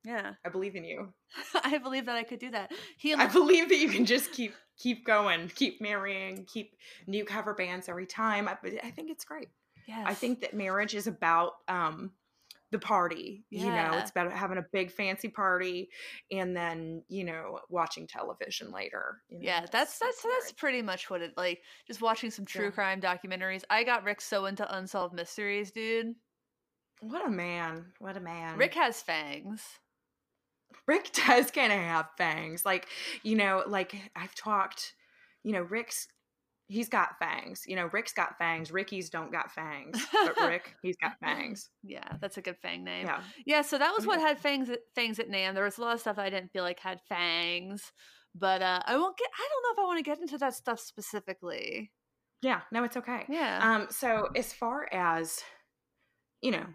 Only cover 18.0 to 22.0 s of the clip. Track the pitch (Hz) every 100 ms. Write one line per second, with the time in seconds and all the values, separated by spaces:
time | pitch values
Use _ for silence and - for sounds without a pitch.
18 | 160 - - - - - - 92 95 -
19 | - - _ 170 180 175 170 226 285 -
20 | 466 466 453 508 - - 294 254 214 185
21 | - 180 170 - 180 170 - - - 220